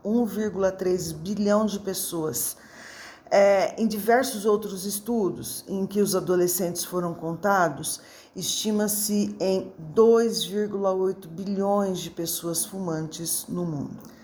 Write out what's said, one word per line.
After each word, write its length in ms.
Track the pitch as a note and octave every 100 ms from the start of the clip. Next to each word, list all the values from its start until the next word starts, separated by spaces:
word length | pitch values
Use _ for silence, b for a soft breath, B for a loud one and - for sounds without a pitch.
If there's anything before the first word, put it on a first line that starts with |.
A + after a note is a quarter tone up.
um 220 | G3+ A#3
vírgula 480 | A3+ G3 G#3+ F3+ F#3+
três 400 | F#3+ F#3 F#3 E3
bilhão 540 | D#3 E3+ G3+ G3+ G#3 G#3+
de 120 | G3
pessoas. 800 | G3 F#3 - E3+ D#3 - - - B B B B B B B
É, 520 | G3 G3+ G3 E3+ -
em 40 | A3
diversos 600 | G#3 G3+ A#3+ C4 A3 G#3+
outros 400 | G#3 G#3 F#3 G3
estudos 760 | G3+ - A#3 F3+ - - - -
em 180 | F#3+
que 160 | F#3+ G#3
os 140 | G3+
adolescentes 720 | F#3+ D#3 F3+ F3 F3+ F3 F3
foram 280 | - F3+ F3
contados, 880 | E3 E3 E3 G3+ G3 E3 C#3 D#3 - B B B F#3
estima-se 1000 | E3+ - A3 G#3 G#3 - - G#3 G3+ -
em 320 | F#3 F#3+ - -
dois 680 | D#3 A3+ A3+ A3+ A#3 G3
vírgula 480 | F3 G3+ G#3 G3+ G3
oito 360 | F#3+ F#3 F#3+ E3
bilhões 680 | D#3+ G3 G3 G3 G3+ G3 F3
de 100 | E3
pessoas 560 | - E3 - E3+ E3
fumantes 800 | - F#3+ F3+ D#3+ D#3 E3+ E3 - -
no 160 | F3 F3
mundo. 320 | D3 - - - B